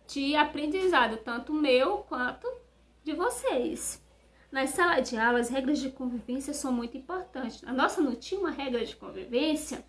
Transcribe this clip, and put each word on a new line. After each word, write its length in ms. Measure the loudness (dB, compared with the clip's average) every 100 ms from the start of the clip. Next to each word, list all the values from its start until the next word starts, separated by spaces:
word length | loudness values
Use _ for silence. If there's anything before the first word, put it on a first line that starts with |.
| -10
de 300 | -2 0 2
aprendizado, 840 | 2 0 -2 2 4 4 4 0
tanto 340 | -6 -6 -2
meu 480 | 0 6 6 6 0
quanto 480 | -4 -4 -4 -4 -8 -10 -16 _ _ _
de 100 | -6
vocês. 920 | -2 0 0 0 0 -2 -2 -6 -6 _ _ _ _ -6
Na 160 | -2 0
sala 320 | 2 4 4
de 180 | 2 2
aula, 220 | 4 4
as 100 | 2
regras 300 | 0 2 0
de 100 | 0
convivência 640 | -4 -6 -6 -4 -6 -4
são 180 | -4 -2
muito 240 | -2 -2 -8
importantes. 680 | -8 -8 -6 -8 -8 -10 -6
A 80 |
nossa 280 | 0 2 2
não 120 | 0
tinha 260 | 0 -6 -2
uma 120 | -2
regra 340 | -2 -4 -2 -4
de 100 | -8
convivência? 880 | -12 -12 -2 2 2 0 -2 -8